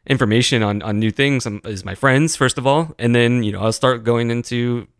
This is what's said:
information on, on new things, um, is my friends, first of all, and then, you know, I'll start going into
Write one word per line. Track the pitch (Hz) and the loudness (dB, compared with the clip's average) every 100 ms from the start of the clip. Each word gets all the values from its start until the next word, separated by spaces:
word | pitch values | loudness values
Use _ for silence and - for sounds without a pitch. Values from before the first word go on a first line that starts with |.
| - | -2
information | 135 107 113 120 123 | 0 2 2 2 2
on, | 104 101 | 0 -2
on | 110 104 | -2 -2
new | 110 | 0
things, | 101 139 135 117 | 0 0 0 -4
um, | 104 | -8
is | - 98 - | -10 -10 -10
my | |
friends, | - 135 131 160 - | -2 2 4 2 2
first | 127 - | 0 0
of | 127 | 0
all, | 147 160 - | 0 0 -2
and | 120 | 2
then, | 120 117 123 | 4 4 2
you | 107 | -2
know, | 95 | -2
I'll | 110 | -2
start | 110 127 120 | 0 0 0
going | 113 117 117 | 0 0 0
into | 117 117 120 120 120 - | -4 -4 -2 -2 -4 -8